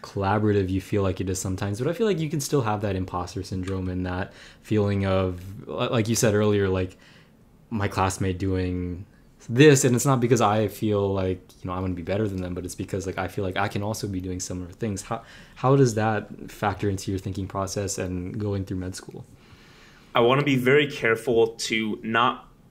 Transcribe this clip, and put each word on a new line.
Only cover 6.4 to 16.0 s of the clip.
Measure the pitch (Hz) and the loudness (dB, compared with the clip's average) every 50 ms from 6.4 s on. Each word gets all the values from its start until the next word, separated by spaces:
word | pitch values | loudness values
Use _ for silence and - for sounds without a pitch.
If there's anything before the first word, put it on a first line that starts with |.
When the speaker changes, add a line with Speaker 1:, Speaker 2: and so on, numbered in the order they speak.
| 107 104 104 101 98 | 4 4 4 4 2
Speaker 1:
like, | 95 95 92 92 92 - - - - - - - _ _ _ - _ - - - _ | 2 2 0 0 -2 -6 -12 -20 -20 -20 -20 -20 _ _ _ -20 _ -20 -20 -10 _
my | 117 107 101 | -4 -2 -2
classmate | 98 - 104 95 95 - - 101 95 90 87 | -2 0 2 2 2 0 0 -2 -2 -2 -2
doing | 98 95 92 92 92 90 90 90 90 90 87 90 101 - - - - - - - - | -2 0 0 0 0 -2 -2 -2 -4 -4 -6 -8 -12 -16 -20 -20 -20 -20 -20 -16 -8
this, | - 117 127 151 156 139 131 - | 0 6 8 10 10 10 8 6
and | 127 123 | 4 4
it's | 117 - | 4 4
not | 143 135 120 | 2 2 4
because | 120 113 135 110 | 4 4 4 6
I | 117 104 107 110 110 | 6 4 4 4 2
feel | 95 - - 113 107 104 101 101 98 98 | 0 0 -2 0 2 2 2 2 2 0
like, | 95 92 92 92 92 - - - - | 0 0 0 -2 -4 -6 -14 -18 -12
you | - | -8
know, | 92 90 | -6 -4
I | 92 | -4
wanna | 95 92 87 | -2 -2 -4
be | 87 | -4
better | 82 92 95 104 110 | -4 -2 -2 0 0
than | 101 98 92 | -2 -2 -4
them, | 90 90 90 | -6 -6 -6
but | 90 87 | -6 -8
it's | 87 - | -8 -8
because, | - 95 - - 95 90 | -8 -6 -6 -6 -4 -4
like, | 95 90 92 | -4 -4 -4
I | 92 | -4
feel | 90 - 107 98 | -4 -4 -4 -4
like | 92 92 | -4 -2
I | 98 101 | -2 -2
can | 107 - 101 101 | -2 -2 -4 -4
also | 107 107 - - | -4 -4 -4 -6
be | 104 95 92 | -4 -4 -4
doing | 90 92 92 90 | -6 -6 -6 -6
similar | - - 92 90 90 87 | -6 -8 -8 -8 -10 -12
things. | 90 - 117 110 98 92 - | -8 -6 -4 -4 -4 -6 -6
How, | - 117 - - - - - - - - | -8 -8 -8 -8 -14 -20 -20 -20 -20 -8
how | - - 131 139 | -2 2 4 6
does | 139 135 120 107 | 6 6 4 4
that | 110 | 2